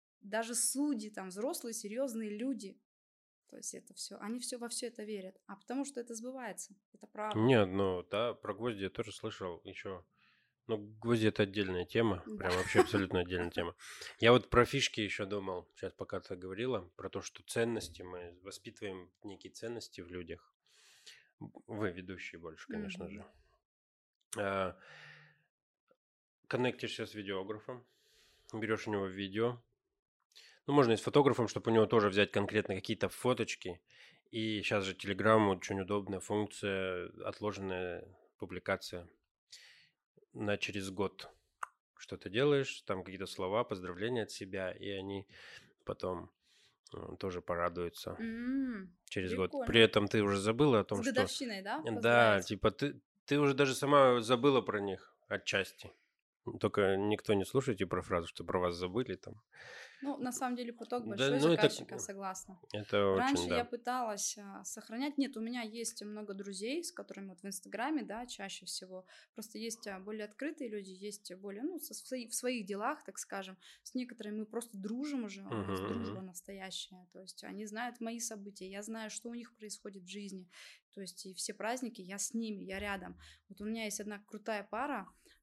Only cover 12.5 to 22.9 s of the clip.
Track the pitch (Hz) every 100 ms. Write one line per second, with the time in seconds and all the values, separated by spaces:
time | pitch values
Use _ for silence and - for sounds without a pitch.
12.5 | 92 92 - - 101 92 90 87 90 87
13.5 | - 85 - - - - - 113 123 -
14.5 | 123 117 139 - - 101 - 98 104 95
15.5 | 90 85 - 92 - 98 98 - 90 92
16.5 | 95 123 110 90 - 95 98 - - -
17.5 | 120 117 113 82 - 92 90 87 87 95
18.5 | 95 120 - 104 95 87 _ 104 95 95
19.5 | - 113 117 - - 85 90 82 85 _
20.5 | _ _ _ - - - - _ - -
21.5 | - - 107 104 87 90 90 - 85 82
22.5 | 80 - 220 98